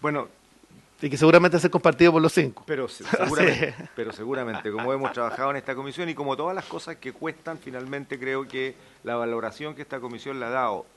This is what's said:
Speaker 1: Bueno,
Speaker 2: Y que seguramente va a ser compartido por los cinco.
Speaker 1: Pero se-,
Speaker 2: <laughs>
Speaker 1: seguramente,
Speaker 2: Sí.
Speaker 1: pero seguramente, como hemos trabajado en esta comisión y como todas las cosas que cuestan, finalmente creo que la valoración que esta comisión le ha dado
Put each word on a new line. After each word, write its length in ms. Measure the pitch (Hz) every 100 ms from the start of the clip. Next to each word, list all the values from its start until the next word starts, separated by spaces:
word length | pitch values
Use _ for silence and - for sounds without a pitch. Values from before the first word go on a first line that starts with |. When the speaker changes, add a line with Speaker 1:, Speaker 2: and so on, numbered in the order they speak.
Speaker 1:
Bueno, 280 | 151 147 120 _ _ _ _ - _ _
Speaker 2:
Y 80 | 147
que 60 | 131
seguramente 400 | 156 170 175 170
va 20 |
a 20 |
ser 100 | 160
compartido 420 | 175 170 135 170
por 100 | 165
los 100 | 160
cinco. 300 | - 147 - -
Speaker 1:
Pero 220 | 147 127
se-, 160 | -
Speaker 2:
<laughs> 60 | - -
Speaker 1:
seguramente, 560 | 180 - 180 131 151
Speaker 2:
Sí. 120 | 131 170
Speaker 1:
pero 180 | - 113
seguramente, 580 | 104 110 135 120 110 110
como 220 | 107 120
hemos 200 | 135 135
trabajado 380 | 120 117 117 135
en 60 | 139
esta 180 | -
comisión 340 | 131 139 139 175
y 60 |
como 220 | 139 143 131
todas 180 | 160
las 100 | 190
cosas 320 | - 165 165 160
que 160 | 131
cuestan, 460 | - 160 160 - 160
finalmente 600 | - 127 131 143 139 139
creo 280 | 131 135 135
que 280 | 131 131 127 - _
la 140 | - 120
valoración 580 | 117 117 110 - 151
que 80 | 139
esta 180 | 147 135
comisión 380 | 123 117 139 135
le 60 | 120
ha 40 |
dado 360 | 127 127 98 -